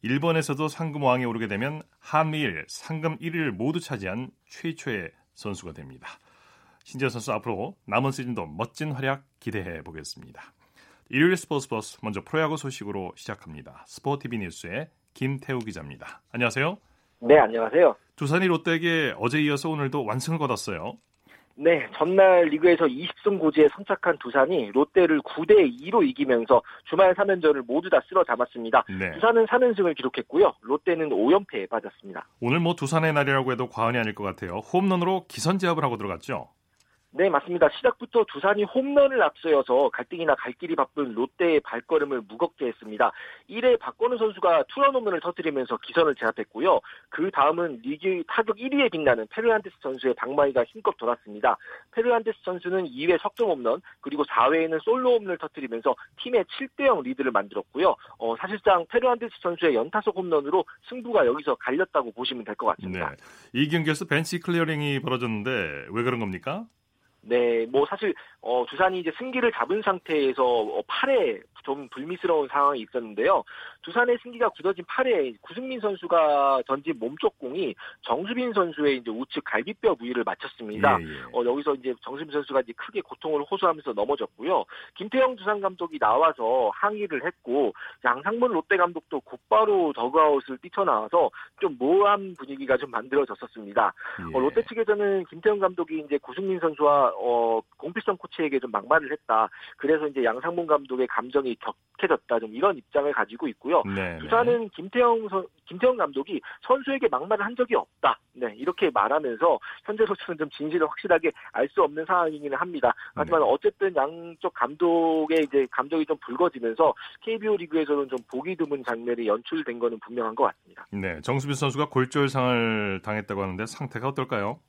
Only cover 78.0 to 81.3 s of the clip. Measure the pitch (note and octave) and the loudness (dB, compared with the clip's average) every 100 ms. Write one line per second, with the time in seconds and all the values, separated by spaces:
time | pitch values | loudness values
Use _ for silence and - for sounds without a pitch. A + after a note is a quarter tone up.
78 | - B2 G3 A#3+ B3 G#3 F3 D3+ D3 C3 | -4 -4 -2 -4 -2 0 0 2 2 2
79 | A#2 A2 C3 - - A2 D#3+ G#3+ A3 D3 | -2 -8 -6 -8 -4 -4 -4 -2 0 0
80 | A#2 B2 G#2+ F#2 - - A2 G#2+ C#3+ A2+ | -2 -4 -4 -6 -12 -14 -10 0 2 2
81 | D#2+ C#2+ - | -2 -12 -6